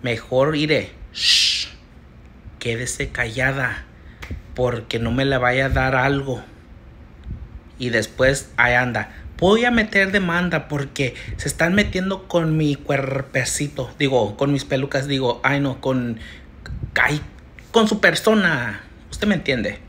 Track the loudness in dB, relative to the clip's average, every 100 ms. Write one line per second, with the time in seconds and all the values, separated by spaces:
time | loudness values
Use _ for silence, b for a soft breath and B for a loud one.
0 | -4 -6 0 2 4 2 2 0 0 -14
1 | -16 -2 2 4 2 0 -6 -14 -20 -20
2 | -20 -20 -20 -20 -20 -8 -4 -4 -6 -6
3 | -6 -4 -4 -2 -2 0 -4 -6 -12 B
4 | B B B -12 -10 -2 0 0 -4 -4
5 | 0 0 2 2 2 2 2 2 2 2
6 | 2 0 -2 -8 -10 -20 -20 -20 -20 -20
7 | -20 -18 -12 -12 -12 -18 -20 -8 -2 0
8 | -2 2 2 2 -4 2 4 4 2 -2
9 | -4 B B 2 4 6 4 2 2 2
10 | 2 2 2 0 0 -2 -2 -4 -4 -2
11 | -4 B B -6 -6 0 2 4 2 0
12 | -2 -4 0 0 2 2 2 0 -2 -2
13 | 0 -4 -2 -2 -2 -4 -4 -6 -10 -2
14 | 2 4 2 0 2 2 0 -2 0 -2
15 | -2 0 0 0 0 0 0 -2 0 0
16 | -2 -6 B B B -18 -12 -10 -4 0
17 | 0 0 -6 -18 -20 -20 0 2 4 4
18 | 2 4 4 4 2 0 -4 -8 -14 -20
19 | -16 -4 0 0 0 -2 -2 -8